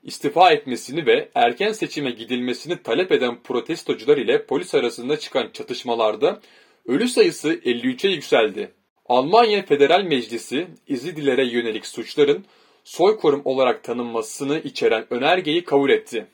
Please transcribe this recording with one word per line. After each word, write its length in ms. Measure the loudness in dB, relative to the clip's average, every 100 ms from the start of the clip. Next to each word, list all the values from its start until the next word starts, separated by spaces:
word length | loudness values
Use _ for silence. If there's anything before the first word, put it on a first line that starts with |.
istifa 500 | -16 -6 -2 4 6
etmesini 540 | 6 0 -8 -6 -4 2
ve 220 | 2 2
erken 380 | 0 0 2 -4
seçime 380 | -4 -6 -4 -6
gidilmesini 720 | -8 -6 -4 -2 -6 -6 -8
talep 300 | -2 -2 2
eden 300 | 2 0 -4
protestocular 720 | -6 -6 -4 -8 -4 -4 2 2
ile 300 | 4 0 0
polis 280 | -6 0
arasında 440 | 0 0 -4 -6 -6
çıkan 320 | -2 -4 -4
çatışmalarda 880 | -10 -10 -8 -4 0 0 2 0 -2 _ _ _ _ -4
ölü 220 | 0 0
sayısı 520 | 4 2 2 -4 -2
elli 220 | -2 -2 -4
üçe 220 | -2 -2
yükseldi. 640 | -2 0 2 2 -2 -12 _ _ _ 0
Almanya 600 | 0 4 4 4 2 0
Federal 360 | 2 4 4
Meclisi, 640 | 2 -2 -4 -10 -6 -6 -8 -14 -8
Ezidilere 560 | -6 -6 -4 0 2
yönelik 420 | 0 0 -2 -6 -8
suçların 580 | -12 -6 2 2 2 -4 _ _ _
soykırım 580 | -18 2 2 4 2 2
olarak 400 | -2 2 2 0
tanınmasını 760 | -6 -6 -4 -6 -6 -8 -4 -4
içeren 480 | -4 -2 0 0 -2
önergeyi 540 | -2 0 0 0 -4
kabul 260 | 0 2 4
etti. 360 | 2 0 -10 -10